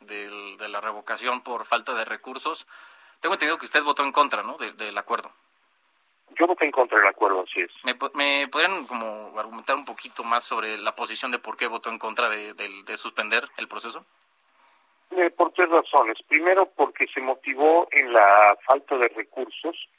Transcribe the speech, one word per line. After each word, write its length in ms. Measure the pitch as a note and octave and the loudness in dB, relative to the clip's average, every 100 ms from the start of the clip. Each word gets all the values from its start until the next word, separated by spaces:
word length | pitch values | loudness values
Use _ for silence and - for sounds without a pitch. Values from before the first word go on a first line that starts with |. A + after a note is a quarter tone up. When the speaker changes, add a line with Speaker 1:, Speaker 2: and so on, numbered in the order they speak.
Speaker 1:
del, 580 | G#2 G#2 G2+ G#2 G2+ F#2+ | -14 -12 -12 -14 -16 -14
de 100 | G#2+ | -10
la 120 | G2+ | -8
revocación 600 | G#2+ G#2 G#2+ G#2+ B2 B2 | -8 -8 -8 -6 -4 -6
por 220 | C3 A#2 | -6 -8
falta 300 | A2 A#2+ A2 | -4 -4 -2
de 100 | A#2 | -6
recursos, 640 | G#2+ G#2+ C3+ C3 D3+ D#3+ - - - _ _ _ | -6 -8 -12 -10 -8 -8 -10 -20 -20 _ _ _
tengo 140 | E3 | -4
entendido 220 | F#3+ D3+ E3 | -2 0 -2
que 80 | |
usted 180 | B2 D3+ | -2 -2
votó 200 | D3 C#3+ | 0 0
en 100 | C#3 | 0
contra, 300 | C#3 C#3+ G#2 | 2 2 0
¿no?, 160 | G#2+ - | -6 -8
de, 140 | A2 | -10
del 260 | - G#2+ G2+ | -10 -10 -8
acuerdo. 340 | - A2+ - _ _ _ _ _ _ _ _ _ _ - | -4 -6 -6 _ _ _ _ _ _ _ _ _ _ 0
Speaker 2:
Yo 80 | E3+ | 0
voté 200 | - D3+ | 2 0
en 40 | |
contra 280 | C3+ B2 G#2+ | 2 2 4
del 100 | G2 | 4
acuerdo, 360 | - G2+ F#2+ F2+ | 4 0 0 -4
así 140 | - | -6
es. 80 | F2+ - | -8 -8
Speaker 1:
¿Me 120 | B2 | -6
po-, 160 | A#2+ C3+ | -6 -6
me 320 | D3 C#3+ C#3 C#3 | -2 0 0 -2
podrían 380 | D3 F3 F#3+ B2 | 0 0 -2 -8
como 460 | B2 A2 G#2+ G#2 G#2 | -8 -8 -10 -12 -10
argumentar 360 | A2 A2+ A2 | -10 -8 -4
un 120 | C#3 B2+ | -4 -4
poquito 360 | A2+ B2+ - | -14 -14 -10
más 220 | A#2 A#2+ | -2 -2
sobre 320 | - A#2 A2 G#2 | -2 -4 -4 -6
la 180 | G#2+ | -6
posición 360 | - A2 A2 C3 | -6 -6 -4 -4
de 80 | B2 | -6
por 180 | A2 G#2+ | -8 -6
qué 100 | A#2+ | -6
votó 220 | A2+ A#2 | -6 -8
en 100 | A2+ | -8
contra 300 | A2 A2 A#2 | -8 -2 -2
de, 240 | G#2+ G#2 | -2 -8
de, 160 | G#2 G2+ G2 | -12 -12 -12
de 120 | G2 A2 | -12 -10
suspender 500 | A#2 - G#2+ A2+ C#3 - | -8 -6 -2 -2 -2 -10
el 120 | - | -12
proceso? 360 | G#2 A#2 D3 - _ _ _ _ _ _ _ _ _ - | -10 -12 -14 -18 _ _ _ _ _ _ _ _ _ -8
Speaker 2:
Eh, 180 | F#4 E3+ | 0 0
por 200 | - E3 | 2 0
tres 160 | - E3+ | 2 4
razones. 480 | E3 - - A#2 A2+ - | 4 4 4 4 0 0
Primero, 420 | D3+ F3 F#3+ F#3 - | 0 4 4 2 2
porque 300 | C#3 - C3 | 0 0 -6
se 160 | C#3 | -4
motivó 640 | C3 C3 C#3 C3 D3+ E3 F3 | -4 -4 -4 2 4 6 4
en 220 | C#3+ B2+ | 2 4
la 460 | A#2+ G2+ G2+ G#2 G2+ - | 6 8 10 8 6 4
falta 320 | C#3 - C3+ | 2 2 0
de 100 | A#2+ | 0
recursos 800 | - - - B2 - - - - | -2 -10 -8 -8 -6 -8 -8 -12